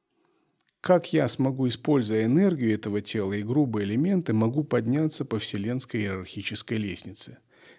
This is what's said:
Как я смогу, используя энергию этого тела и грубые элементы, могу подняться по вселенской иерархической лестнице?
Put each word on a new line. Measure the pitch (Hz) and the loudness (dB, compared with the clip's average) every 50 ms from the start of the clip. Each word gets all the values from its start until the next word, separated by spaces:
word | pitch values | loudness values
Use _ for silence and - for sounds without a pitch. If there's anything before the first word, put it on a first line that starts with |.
| _ _ _ _ _ _ _ _ _ _ _ _ _ _ _ _ | _ _ _ _ _ _ _ _ _ _ _ _ _ _ _ _
Как | - - 180 175 180 - - | 2 4 4 4 4 2 0
я | 156 139 120 | 2 2 2
смогу, | - - 131 131 131 131 131 123 | 0 0 0 0 0 0 0 0
используя | 117 - - 156 151 135 113 104 110 110 110 | 0 -2 0 2 2 2 2 2 2 2 2
энергию | 113 131 170 202 196 175 139 123 110 107 | 4 4 4 4 4 2 2 2 2 0
этого | 104 - 110 101 104 | 0 0 -2 -4 -4
тела | 101 - - 110 98 95 101 | -4 -4 -4 -2 -2 -2 -2
и | 104 104 | -4 -4
грубые | 110 127 151 147 123 110 107 101 | 0 2 2 2 2 2 0 -2
элементы, | 98 107 123 156 190 196 180 160 - 113 | 0 0 0 2 2 2 0 0 2 2
могу | 107 110 117 123 151 147 | 2 2 2 2 0 0
подняться | - 127 120 113 113 131 151 160 156 151 - 143 | 0 0 0 2 2 2 2 0 0 -2 -4 -6
по | 131 117 107 | -4 -4 -4
вселенской | - - - 104 98 113 123 131 - - - 110 | -4 -4 -4 -4 -4 -4 -4 -6 -6 -6 -4 -4
иерархической | 104 98 95 95 92 - - 104 98 - 110 - - - 120 110 | -4 -4 -4 -6 -8 -10 -10 -10 -8 -6 -6 -6 -4 -4 -2 -2
лестнице? | 104 98 87 - - - 98 - - - 120 - _ _ _ _ - - - | -2 -4 -6 -8 -10 -12 -12 -12 -12 -14 -14 -18 _ _ _ _ -20 -20 -20